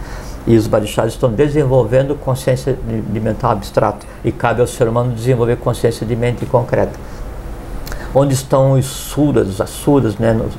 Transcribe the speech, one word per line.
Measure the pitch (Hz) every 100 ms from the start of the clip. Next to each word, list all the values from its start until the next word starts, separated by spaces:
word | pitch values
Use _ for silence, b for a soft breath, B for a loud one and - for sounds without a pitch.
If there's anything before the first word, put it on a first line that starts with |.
| B B B B 117
E | 113
os | 104
Badisharas | 110 104 - 113
estão | - 127
desenvolvendo | 107 147 147 135 131 110 127 143 143
consciência | 135 127 - 123 135
de, | 120 113 113
de | - 110
mental | 110 107 120
abstrato. | 107 - - 110 - - B
E | 113
cabe | - 120 110
ao | 120
ser | - 113
humano | 117 123
desenvolver | 113 120 123 117 120
consciência | 123 113 120 - 110
de | 117
mente | 120 107 95
concreta. | 120 123 107 98 - - B B - - - - - - B B 131
Onde | 143
estão | 135 - 139 135
os | 135 131
suras, | - - - 147 123 98
os | 98
asuras, | 95 - - 143 113 98
né, | 113
no, | 113 123